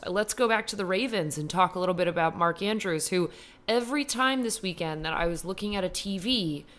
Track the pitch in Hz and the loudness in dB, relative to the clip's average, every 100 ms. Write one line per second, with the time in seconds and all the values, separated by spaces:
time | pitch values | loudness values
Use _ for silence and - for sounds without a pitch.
0 | - 196 214 - 233 220 220 208 185 190 | -2 0 0 2 2 2 0 -4 0 0
1 | 254 208 156 151 151 180 175 180 185 180 | 0 0 -2 -2 -2 2 2 2 0 2
2 | 175 165 160 170 170 170 202 214 196 160 | 0 2 2 2 0 2 -2 -2 0 -2
3 | - 180 165 - - - - 240 240 294 | 0 0 0 -4 -20 -8 0 0 2 0
4 | 285 233 262 262 233 - 190 165 160 156 | 0 2 2 2 0 -2 -4 -4 -4 -4
5 | 160 - 170 165 175 190 208 202 185 - | -2 0 0 0 -6 -6 -4 -2 -2 -4
6 | 202 196 208 254 165 147 - | -4 -2 0 0 0 -4 -10